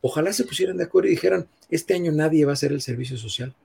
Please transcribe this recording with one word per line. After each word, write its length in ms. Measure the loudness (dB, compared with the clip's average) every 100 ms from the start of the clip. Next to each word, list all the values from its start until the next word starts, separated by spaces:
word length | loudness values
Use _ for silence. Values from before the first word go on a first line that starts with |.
Ojalá 320 | -2 0 -2
se 120 | 0
pusieran 340 | -4 -2 -2 -2
de 60 |
acuerdo 240 | 2 2 4
y 40 |
dijeran, 360 | 2 2 0 -2 _ _
"Este 240 | -4 0
año 200 | 0 2
nadie 340 | 2 4 4 4
va 60 |
a 20 |
hacer 180 | 2 -2
el 80 | -2
servicio 380 | -4 -6 -6 -10
social 360 | -8 -8 -8 -12